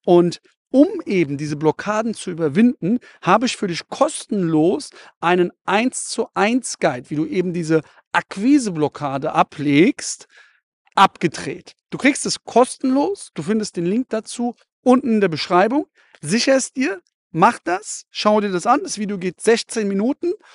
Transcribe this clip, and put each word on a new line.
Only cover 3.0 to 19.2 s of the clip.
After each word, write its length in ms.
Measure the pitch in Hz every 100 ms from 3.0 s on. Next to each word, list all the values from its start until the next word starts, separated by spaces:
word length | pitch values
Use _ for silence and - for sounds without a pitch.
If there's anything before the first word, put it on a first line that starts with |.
| - _
habe 240 | - 202
ich 140 | 247 -
für 80 | 202
dich 220 | 165 -
kostenlos 1000 | - 302 - - 208 170 156 165 262 - - - _
einen 320 | 170 180 175 - -
eins 400 | 196 254 - -
zu 220 | - -
eins 460 | - 202 247 - -
Guide, 320 | 175 127 127
wie 60 | 147
du 100 | 160
eben 260 | 185 180
diese 300 | 170 156 160 - _ _
Akquise-Blockade 1200 | 170 - - 226 285 220 165 147 - 147 135 151
ablegst, 960 | 156 180 - 143 143 202 - - - - _ _ _ _ _ _
abgedreht. 800 | - - - 175 - - 165 - - _
Du 80 | 160
kriegst 260 | 262 277
es 200 | 202 -
kostenlos, 840 | - - 254 - 262 262 320 403 -
du 80 | -
findest 340 | 151 220 208 -
den 100 | 170
Link 240 | 214 262
dazu 440 | 220 - - 240 226 _ _
unten 320 | - 247 254
in 60 | 220
der 80 | 196
Beschreibung. 580 | 156 - 180 214 277 - _ _ _
Sicher 340 | 147 214 254
es 180 | 269 -
dir, 280 | - 269 392 _ _ _
mach 260 | 160 202 226
das, 480 | - 349 427 - -
schau 300 | - 214 214
dir 100 | 208
das 140 | 180
an, 200 | 165 277
das 140 | 359 -
Video 200 | 208
geht 220 | 208